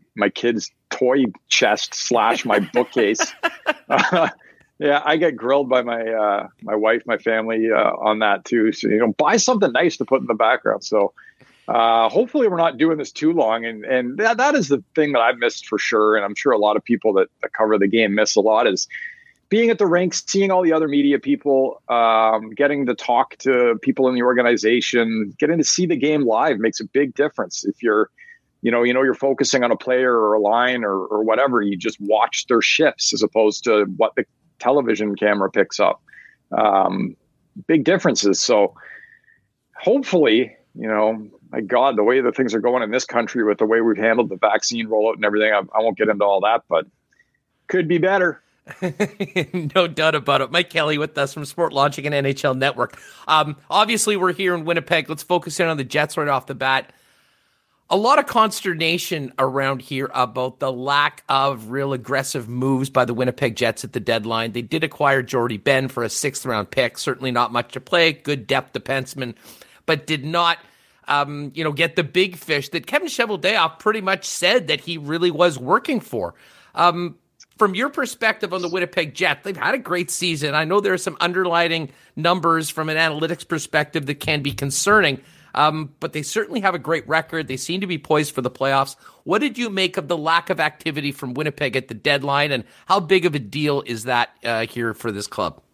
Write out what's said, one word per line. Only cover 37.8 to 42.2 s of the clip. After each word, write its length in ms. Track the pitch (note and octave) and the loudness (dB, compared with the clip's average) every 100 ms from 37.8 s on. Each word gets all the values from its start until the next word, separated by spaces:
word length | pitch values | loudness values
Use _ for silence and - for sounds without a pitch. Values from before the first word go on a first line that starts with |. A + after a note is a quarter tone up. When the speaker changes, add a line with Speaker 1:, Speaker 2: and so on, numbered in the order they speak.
Speaker 1:
differences. 560 | D#3+ F#3 E3+ G#2+ G2+ F2+ | 2 2 2 2 0 0
So 340 | - G#2+ G2 - - - - _ _ _ _ _ _ - | 2 2 2 -2 -20 -20 -20 _ _ _ _ _ _ -4
hopefully, 800 | - C#4+ B3 F3+ C3 A2+ - - _ | 0 0 2 2 4 4 2 -6 _
you 140 | - A2+ | -8 -2
know, 400 | G#2+ G#2+ A2 G#2+ - _ | 0 0 0 -8 -20 _
my 120 | - | -8
God, 340 | G2+ A#2+ C#3 A2 | -2 2 2 2
the 80 | |
way 160 | G#2+ C3 | 4 4